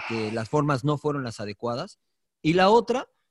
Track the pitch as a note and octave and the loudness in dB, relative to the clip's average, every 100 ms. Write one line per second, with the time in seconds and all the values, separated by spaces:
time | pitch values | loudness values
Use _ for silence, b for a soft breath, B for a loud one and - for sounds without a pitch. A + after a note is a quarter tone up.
0 | - A2+ G#2+ A2+ A2+ D3+ D3 C#3 D3 D3 | -4 -4 -4 -6 -2 0 0 0 0 -2
1 | D3+ C#3+ B2+ - G#2 G#2 A#2 A#2+ F#3+ - | -2 -4 -8 -10 -12 -6 -6 -6 -8 -14
2 | _ _ _ _ D#3 F3 F#3 A#3 - A#3+ | _ _ _ _ 0 4 6 6 4 -4
3 | - _ _ | -4 _ _